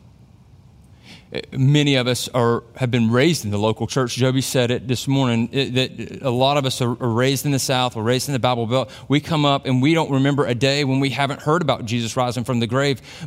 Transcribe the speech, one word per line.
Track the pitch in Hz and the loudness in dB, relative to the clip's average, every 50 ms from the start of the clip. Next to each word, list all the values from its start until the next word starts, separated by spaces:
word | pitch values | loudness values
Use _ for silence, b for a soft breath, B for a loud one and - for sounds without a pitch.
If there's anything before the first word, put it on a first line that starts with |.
| - - - - - - - - - - - - - - - - - - B B B B B B B B B 64 - - | -20 -20 -20 -20 -20 -20 -20 -20 -20 -20 -20 -20 -20 -20 -20 -20 -20 -20 B B B B B B B B B -10 -10 -8
Many | - 135 131 135 143 147 147 143 139 | -2 0 2 4 4 4 4 2 2
of | 131 120 123 | 2 2 0
us | 123 - - - | -2 -2 -4 -4
are, | - 127 117 117 117 - - - - - | 0 2 2 2 2 0 -2 -8 -8 -4
have | 131 120 | -2 0
been | 110 123 113 110 | 2 2 2 4
raised | 117 123 143 170 160 - - | 4 4 4 4 2 0 -2
in | 104 | -4
the | 101 101 | -2 0
local | 107 110 107 - 117 104 | 0 0 0 0 -4 -4
church. | - 139 131 120 - | -2 0 -2 0 0
Joby | 120 127 131 127 135 | 0 0 2 2 0
said | 123 - - 135 120 117 | -2 0 0 0 2 0
it | 123 113 95 123 | 0 -2 -4 -4
this | 127 - - | -4 -4 -2
morning, | 139 135 139 135 123 117 113 117 117 | -2 0 0 2 2 2 0 0 -2
it, | - 139 135 101 123 | -2 -4 -2 0 0
that | 127 127 - - 110 107 - - - | 0 0 -2 -4 -10 -12 -12 -10 -6
a | - 135 | -4 -2
lot | 117 120 131 139 143 | 0 2 2 2 2
of | 147 135 | 2 0
us | 131 - - | -2 -2 -2
are, | 127 120 | -2 -2
are | 120 - 127 120 | -2 -2 -2 0
raised | 110 117 127 135 139 127 - | 0 2 2 2 0 0 0
in | 147 | 0
the | 139 127 | 0 0
South, | - - 135 127 127 123 - | 0 0 0 0 0 -2 -2
we're | 117 107 | -2 0
raised | 117 127 131 - - | 0 0 0 0 -2
in | 143 | -2
the | 123 | 0
Bible | 117 123 127 120 117 107 | 0 0 0 0 -2 0
Belt. | 123 131 123 - B B B B | 0 -2 -2 -4 B B B B
We | 135 147 | 0 0
come | 147 - 165 151 147 | 0 0 0 0 2
up | 143 139 135 - | 2 2 0 0
and | 135 127 127 | 0 0 2
we | 127 151 165 | 4 4 4
don't | 165 151 - | 2 2 0
remember | 139 131 135 143 143 135 139 | 0 2 2 2 2 2 0
a | 113 123 | 0 0
day | 113 139 135 139 143 147 | 0 2 2 2 2 0
when | 131 131 135 | 0 0 0
we | 139 139 | 0 0
haven't | 120 127 143 135 143 - | 0 0 -2 -2 -4 -4
heard | - 151 156 175 | -2 0 0 2
about | 151 139 120 120 123 | 2 0 0 0 -2
Jesus | 104 120 120 113 110 - | -4 -2 -2 -2 -2 -2
rising | 131 123 123 117 127 113 | -2 -2 -2 -2 -4 -4
from | - 127 117 | -2 -2 0
the | 117 107 | 0 0
grave, | 123 131 139 143 135 - - B B B 165 | 0 0 0 0 -2 -4 -6 B B B -8